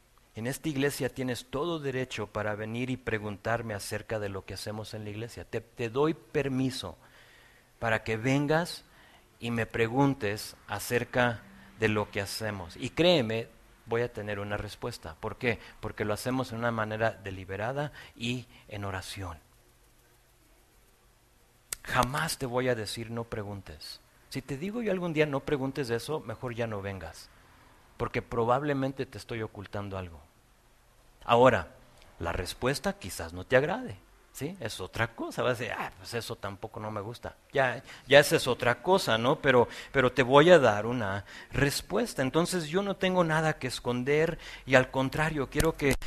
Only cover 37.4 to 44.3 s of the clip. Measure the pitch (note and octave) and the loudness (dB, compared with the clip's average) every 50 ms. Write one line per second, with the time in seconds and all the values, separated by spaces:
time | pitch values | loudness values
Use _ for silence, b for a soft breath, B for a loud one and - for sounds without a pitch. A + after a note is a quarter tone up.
37.4 | _ _ - C#3 C3 B2 A#2+ A#2+ B B B B - - B2+ C#3+ D3 - E3 D3+ | _ _ 0 2 2 2 0 -4 B B B B 4 8 8 8 10 8 4 2
38.4 | - C3+ A#2+ - - A#2+ A#2+ - - F3 F#3+ F#3+ - - A2+ A2+ A#2 B2+ - - | 2 2 0 2 2 2 2 2 4 4 4 4 4 4 2 4 4 2 2 4
39.4 | - C#3 B2+ B2 A#2 B B B B B - C#3 B2+ B2 - - B2+ A#2+ C3+ C#3+ | 4 6 8 8 6 B B B B B 2 4 4 4 4 2 4 8 10 10
40.4 | D#3 F3 F3+ D#3+ C3 A2+ G#2 G#2 G#2+ A#2 B2 B2+ A2 G2 G2 G2+ B B B B | 12 12 10 10 10 8 4 4 0 -2 -2 -2 -2 -2 -4 -4 B B B B
41.4 | B B - A#2+ C3+ C#3+ - - - - F3 G#3+ A#3+ - - - C3+ C3 B2+ D#3+ | B B 0 2 2 2 2 -2 -4 -2 -2 -2 -2 0 0 -2 0 2 2 2
42.4 | E3+ - F3+ F3+ D#3 D3 D#3+ F#3+ G3+ G3+ F#3 - F#3+ F#3 F#3 F3+ E3+ D#3+ D#3 D#3+ | 2 2 0 -2 -2 0 0 0 0 0 0 0 0 2 4 4 4 4 4 2
43.4 | D#3+ D#3 D3+ - E3 - - - - B2 A#2+ B2 B2 C#3 D3 D3+ D#3+ F3 | 2 2 0 -2 -4 -6 -6 -4 -2 -2 0 0 2 2 4 4 4 2